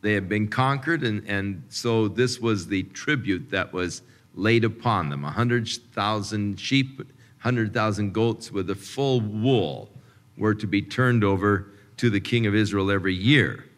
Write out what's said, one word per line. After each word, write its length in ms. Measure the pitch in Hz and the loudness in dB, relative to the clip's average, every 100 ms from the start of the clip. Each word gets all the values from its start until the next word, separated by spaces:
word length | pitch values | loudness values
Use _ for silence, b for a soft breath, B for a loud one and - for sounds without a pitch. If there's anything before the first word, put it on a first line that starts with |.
They 100 | 107 | 0
had 160 | 104 92 | 0 0
been 180 | 107 104 | 0 0
conquered, 560 | - 131 139 139 165 | 0 0 0 -2 -2
and, 240 | 123 104 - | 0 -4 -4
and 380 | 101 98 92 - | -4 -4 -6 -10
so 380 | - 120 113 107 | -6 0 2 0
this 320 | 98 123 127 | 2 0 0
was 300 | 117 107 85 | 0 0 0
the 160 | 95 | -2
tribute 680 | 90 - - 151 98 92 - | -2 -8 -2 -2 0 -4 -2
that 220 | 95 90 | -4 -2
was 300 | 90 90 - - b b - | -4 -4 -6 -16 b b -4
laid 260 | 101 120 | 2 2
upon 460 | 113 104 120 104 78 | 2 -2 -2 0 -2
them. 160 | 71 | -4
A 60 | 71 | -6
hundred 380 | 78 120 123 113 - - | -2 0 0 -2 -8 -8
thousand 680 | - 101 107 98 107 101 95 | -4 -2 -2 -4 -4 -4 -4
sheep, 420 | - 135 131 - - - b b | 0 2 0 -4 -16 -18 b b
hundred 360 | 117 123 110 | -2 0 0
thousand 380 | 113 107 101 104 | 0 0 0 -2
goats 400 | 101 113 110 - | 0 0 0 -6
with 180 | 98 90 | -6 -4
a 60 | 95 | -6
full 440 | - - 139 127 | -8 -2 2 2
wool 680 | 104 107 120 127 82 62 - - B B B - | 0 0 2 2 2 -4 -14 -20 B B B -2
were 180 | 104 | 0
to 120 | 107 104 | 0 0
be 140 | 101 | -2
turned 420 | 95 - 127 120 | -2 0 4 4
over 480 | 101 98 101 101 98 B B - | 4 2 2 2 -2 B B 0
to 140 | 120 | 0
the 100 | 101 | 2
king 260 | 95 120 110 | 0 0 2
of 80 | |
Israel 380 | 101 104 98 98 | 2 2 2 2
every 220 | 98 92 | 2 2
year. 500 | 92 104 143 82 - - | 0 4 4 4 -2 -16